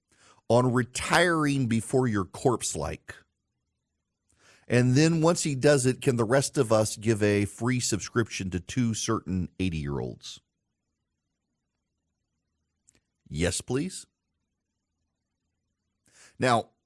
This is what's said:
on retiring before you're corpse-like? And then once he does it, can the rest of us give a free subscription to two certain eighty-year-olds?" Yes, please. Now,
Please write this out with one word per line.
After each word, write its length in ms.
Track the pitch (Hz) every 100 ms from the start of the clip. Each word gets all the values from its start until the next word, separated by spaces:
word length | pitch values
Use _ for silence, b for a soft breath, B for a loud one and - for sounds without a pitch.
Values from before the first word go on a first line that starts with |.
| _ b b b -
on 260 | 120 127
retiring 920 | 123 120 - - 170 175 165 147 139 117
before 400 | 113 - 131 127
you're 200 | 104 90
corpse-like? 920 | - 135 110 - 82 73 78 - - _ _ _ _ _ _ _ _ _ _ _ b b b -
And 260 | 123 123
then 280 | 131 160 165
once 200 | 160 175
he 140 | 156 131
does 320 | 143 143 127
it, 140 | 120
can 160 | 143 120
the 60 |
rest 340 | 107 135 - 147
of 140 | 113
us 240 | 110 110 -
give 280 | 107 104
a 220 | 104 104 98
free 340 | - 117 123
subscription 720 | - 101 - 120 104 - 95
to 80 | 90
two 340 | - 127 117
certain 560 | 104 - 107 - 92 82 -
eighty-year-olds?" 800 | 92 80 71 67 64 53 - - _ _ _ _ _ _ _ _ _ _ _ _ _ _ _ _ _ _ _ _ _ _ _ _ _ _ _ _ -
Yes, 320 | 73 85 -
please. 440 | - 127 185 - - _ _ _ _ _ _ _ _ _ _ _ _ _ _ _ _ _ _ _ b b b -
Now, 300 | 127 113 - _